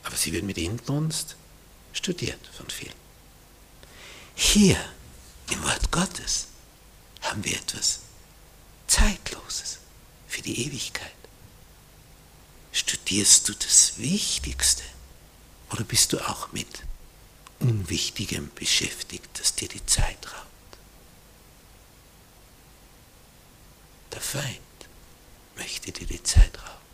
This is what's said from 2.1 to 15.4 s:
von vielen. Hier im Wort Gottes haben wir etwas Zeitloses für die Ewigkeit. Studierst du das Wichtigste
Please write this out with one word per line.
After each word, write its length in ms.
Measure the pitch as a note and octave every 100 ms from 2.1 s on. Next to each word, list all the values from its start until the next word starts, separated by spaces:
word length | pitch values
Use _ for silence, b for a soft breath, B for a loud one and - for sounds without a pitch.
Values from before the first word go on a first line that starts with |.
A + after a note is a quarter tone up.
| F3 - - - -
von 120 | -
vielen. 240 | - - - - - - - - - - - B B B B B
Hier 420 | - - G#3 G3 - - - - - - - -
im 120 | -
Wort 280 | - - -
Gottes 560 | D#3+ F#3 - - - - - - - - - - -
haben 220 | - G2
wir 120 | F#2+ -
etwas 440 | - G#2+ - - - - - - - - - - -
Zeitloses 920 | - G#3+ F#3+ - - - - - - - - - - -
für 140 | -
die 240 | - A2+ C#3
Ewigkeit. 460 | C3+ - - - - - - - - - - - - - - - - - - -
Studierst 760 | - - - - G2 G2 - -
du 60 |
das 440 | G#2 - - - -
Wichtigste 840 | A#2+ G3+ - - - - - - - - - - - -